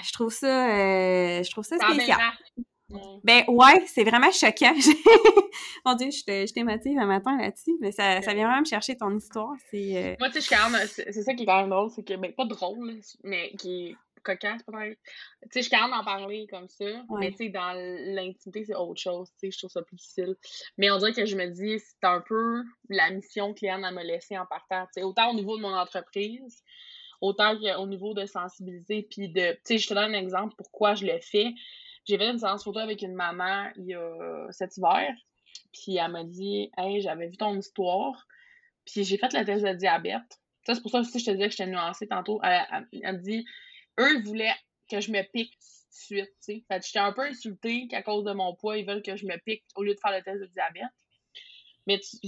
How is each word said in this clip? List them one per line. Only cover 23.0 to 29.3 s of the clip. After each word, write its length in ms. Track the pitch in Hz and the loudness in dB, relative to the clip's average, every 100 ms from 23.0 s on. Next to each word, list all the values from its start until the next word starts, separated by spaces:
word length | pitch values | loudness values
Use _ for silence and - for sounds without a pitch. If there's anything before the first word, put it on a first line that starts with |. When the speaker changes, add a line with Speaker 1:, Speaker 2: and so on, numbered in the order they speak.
| 165 | 0
Speaker 2:
mission 440 | 190 - 214 202 | 0 -8 -6 -6
que 60 | 208 | -4
Léane, 200 | 196 190 | -4 -4
elle 120 | 190 180 | -6 -8
m'a 80 | |
laissée 340 | 170 170 - 190 | -6 -6 -6 -10
en 80 | 180 | -8
partant, 400 | 160 - 185 185 | -10 -6 -6 -6
tu 140 | - | -6
sais, 20 | |
autant 280 | 190 190 226 | -4 2 2
au 20 | 233 | 0
niveau 220 | 202 220 | -4 -6
de 40 | |
mon 100 | 202 | -4
entreprise, 920 | 190 180 185 170 202 208 247 262 - _ - - - - - | -2 -2 -6 -8 -6 -6 -8 -16 -20 _ -20 -20 -20 -20 -4
autant 380 | 196 202 208 214 | -2 2 2 2
qu'au 300 | 214 180 196 | 0 -2 -4
niveau 260 | 196 208 | -6 -8
de 120 | 202 202 | -6 -6
sensibiliser, 800 | 190 180 - 185 180 175 214 208 | -6 -10 -10 -16 -12 -6 -6 -6
puis 200 | - | -8
de, 240 | 196 | -6